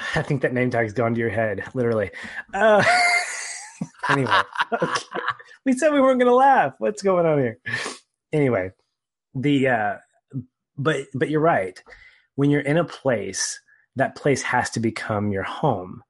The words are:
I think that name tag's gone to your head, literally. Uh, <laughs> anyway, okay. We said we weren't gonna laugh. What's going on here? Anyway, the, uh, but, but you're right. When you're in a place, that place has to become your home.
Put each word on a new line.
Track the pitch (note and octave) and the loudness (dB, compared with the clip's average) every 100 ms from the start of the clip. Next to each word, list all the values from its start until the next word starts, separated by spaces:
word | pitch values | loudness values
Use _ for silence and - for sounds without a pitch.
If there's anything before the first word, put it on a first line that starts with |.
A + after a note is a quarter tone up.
| - D#3+ | -4 -4
I | |
think | C#3 C3+ | -2 -2
that | D3 | 0
name | B2 B2 | 0 0
tag's | A#2 A2+ | 0 -2
gone | G2+ A#2 | 0 0
to | A#2 | 0
your | A#2 | -2
head, | G#2 A2 G2 - | -2 -2 -4 -6
literally. | B2+ A#2+ A2 G2 - - - - | -4 0 0 -2 -6 -14 -14 -10
Uh, | G3 G#3 - E5 F5+ F5 F5 F5 - - | 0 4 4 4 4 2 0 -4 -8 -12
<laughs> | - G#5+ - - - - | -14 -18 -14 -14 -8 -2
anyway, | C#3 B2+ F#3+ - - - D3+ | -2 2 0 0 -4 -4 -4
okay. | E3 C#3 - - - - - - C4+ | -2 -4 -6 -8 -8 -8 -14 -6 -2
We | |
said | B3+ D#4 | 2 2
we | C#4+ | 4
weren't | C4 B3+ | 4 4
gonna | B3 B3 | 4 6
laugh. | C4+ B3 D#3+ - | 6 6 2 0
What's | G#3+ G#3+ | -4 0
going | G3 F3+ E3 | 2 2 4
on | D3 | 2
here? | B2 A2 - - - - _ _ _ | 0 -4 -8 -8 -8 -12 _ _ _
Anyway, | D#3 C3+ G#2+ F#2 - _ _ _ _ _ | 0 2 0 -2 -10 _ _ _ _ _
the, | C3+ C#3 C#3+ C3 | -4 0 2 2
uh, | A#2 G#2 F#2+ _ _ _ C3 - _ _ - | 2 0 -4 _ _ _ -12 -12 _ _ -4
but, | D3+ C#3 C#3 | -2 -2 -4
but | B2+ C#3 | -4 -2
you're | D3+ | 2
right. | D#3+ B2+ F#2+ - - - - _ _ - | 2 2 -2 -8 -20 -20 -20 _ _ 0
When | C#3+ | 2
you're | C#3+ | 2
in | C#3 D#3+ | 2 0
a | |
place, | E3+ - C3+ A2 G2 F#2 - - _ _ _ B2 | -2 -4 -2 -2 -4 -6 -8 -10 _ _ _ -4
that | B2 - | -4 0
place | D3+ B2+ | 0 0
has | - B2 G#2+ | 0 -2 -2
to | A#2+ | -2
become | A2+ - - G#2+ G#2 | -2 -4 -4 -2 -2
your | F#2+ | -4
home. | - - D3+ G2+ F#2 G#2+ | -6 -4 -2 -2 -6 -16